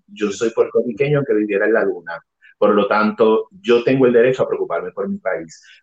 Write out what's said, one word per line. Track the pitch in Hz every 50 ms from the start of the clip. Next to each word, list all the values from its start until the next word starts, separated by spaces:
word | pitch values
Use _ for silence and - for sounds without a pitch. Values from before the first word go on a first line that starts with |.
| _
yo | _ - 104 104 101
soy | 98 - - -
puertorriqueño | - - 117 - - 113 - 123 110 - 139 147 147 139
aunque | 131 - 110
viviera | 107 107 104 98 98 104
en | 104 113
la | 107 98
luna. | 98 87 87 85 - 85 - - _ _ _ _ - _
Por | _ 107 101 104
lo | 104 101
tanto, | - 107 107 107 107 104 - 113 110 110 110 - -
yo | - 92 - 113 117 120 120
tengo | 131 131 135 131
el | 120 120
derecho | 117 120 127 127 - -
a |
preocuparme | - 98 92 92 - 85 85 87 90
por | - 101 98 98
mi | 101
país. | 98 - 95 87 82 82 80 - - _ - - _